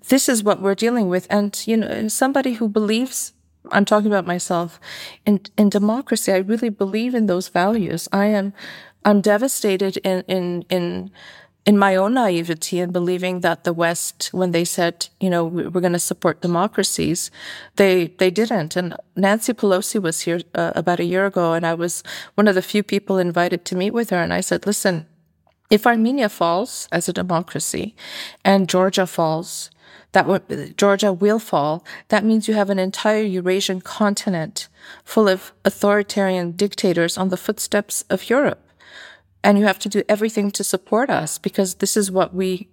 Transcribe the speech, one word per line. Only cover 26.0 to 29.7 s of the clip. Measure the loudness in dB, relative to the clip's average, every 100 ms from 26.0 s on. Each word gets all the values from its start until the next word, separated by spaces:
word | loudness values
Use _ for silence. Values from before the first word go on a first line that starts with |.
| 2 2 0
falls | 0 0 0 -2 -8 -4
as | -2 -2
a |
democracy | -4 -2 -2 -2 -6 -6 -6 -8 -10 -16 -14 -14 -2
and | 2 4 4
Georgia | 2 2 2 -2
falls, | 0 0 0 -6 -12 -14